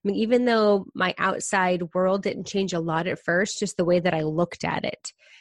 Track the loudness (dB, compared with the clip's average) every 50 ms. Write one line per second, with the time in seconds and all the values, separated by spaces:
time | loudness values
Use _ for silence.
0 | -4 -2 0 0 2 2 2 4 4 4 4 4 4 4 4 2 0 -4 -4 -2
1 | -2 -2 0 0 0 -2 -2 -2 -4 -2 0 2 2 2 2 0 -2 -4 -2 0
2 | 2 2 2 0 -2 -4 -4 -6 -8 -6 -4 -2 -2 -2 -2 -4 -2 -2 -2 -2
3 | -2 -2 -4 -6 -2 0 0 2 0 0 -2 -4 -6 -4 -2 0 2 2 2 2
4 | 2 2 0 0 0 0 0 0 0 -2 -2 -6 -6 -4 -4 -4 -4 -6 -6 -8
5 | -12 -16 -18 _ _ _ -20 -20